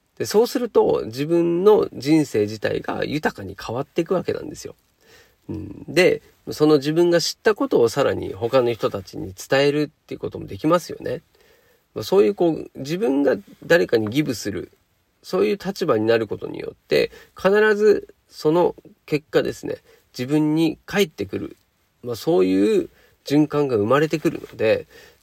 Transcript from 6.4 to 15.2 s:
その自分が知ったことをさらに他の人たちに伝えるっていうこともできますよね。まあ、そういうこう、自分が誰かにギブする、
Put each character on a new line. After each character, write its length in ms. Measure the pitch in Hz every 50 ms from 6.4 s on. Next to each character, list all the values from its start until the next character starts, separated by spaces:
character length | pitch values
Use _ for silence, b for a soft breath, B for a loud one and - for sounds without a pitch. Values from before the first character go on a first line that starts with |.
| _ 147
そ 160 | 139 - 151
の 100 | 151 156
自 160 | 143 131 151
分 180 | 156 165 175 175
が 100 | 170 170
知 160 | 165 - - -
っ 40 |
た 120 | - 220 208
こ 140 | - 294 262
と 120 | - -
を 80 | 120 113
さ 160 | - 139 131
ら 100 | 113 95
に 180 | - 90 92
他 300 | 92 98 117 117 127 135
の 100 | 120 120
人 180 | 117 - - 120
た 120 | - 101
ち 140 | 95 - -
に 180 | 101 101 95 95
伝 280 | - - - 139 135
え 100 | 143 143
る 100 | 143 151
っ 240 | 147 147 - _ _
て 80 | - -
い 20 |
う 40 | -
こ 100 | - 135
と 80 | - 104
も 80 | 104
で 120 | 101 101 101
き 80 | -
ま 140 | 156 170 175
す 100 | - -
よ 80 | - -
ね。 220 | - - - - - _ b b b b b b b b b b b b _
ま 60 | 110
あ、 40 | 110
そ 140 | - 185 196
う 60 | 214
い 40 | 208
う 60 | 202
こ 160 | - 180 170
う、 180 | 156 - - - - -
自 200 | 135 143 165 185
分 240 | 226 247 269 285
が 140 | 285 262 254 202 - - - _ -
誰 200 | 156 170 175 180
か 100 | - -
に 120 | 113 107 104
ギ 140 | 113 147
ブ 120 | 151 127 117
す 160 | - - 107
る、 220 | 87 87 - - _ _ _ _ _ _ _ _ _ _